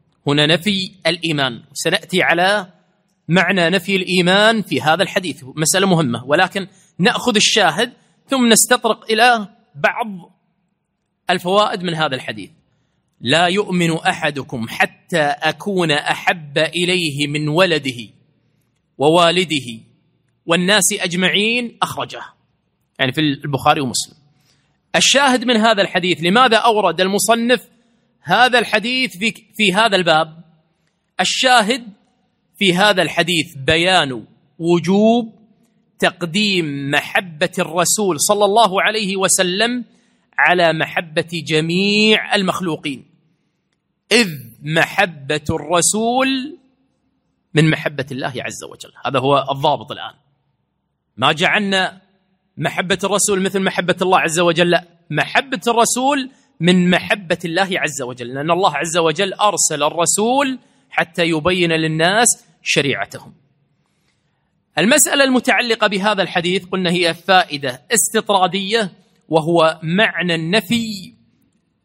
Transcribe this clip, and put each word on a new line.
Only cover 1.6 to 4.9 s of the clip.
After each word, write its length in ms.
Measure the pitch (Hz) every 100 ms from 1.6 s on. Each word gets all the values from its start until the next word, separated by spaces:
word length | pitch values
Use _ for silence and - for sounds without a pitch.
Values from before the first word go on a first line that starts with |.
| -
سنأتي 500 | - 165 185 - 180
على 440 | 135 165 185 208 185 _ _ _ _ _ -
معنى 420 | 180 175 190 165
نفي 260 | 190 190 190
الإيمان 640 | 180 180 175 196 220 226
في 200 | - 127
هذا 220 | 151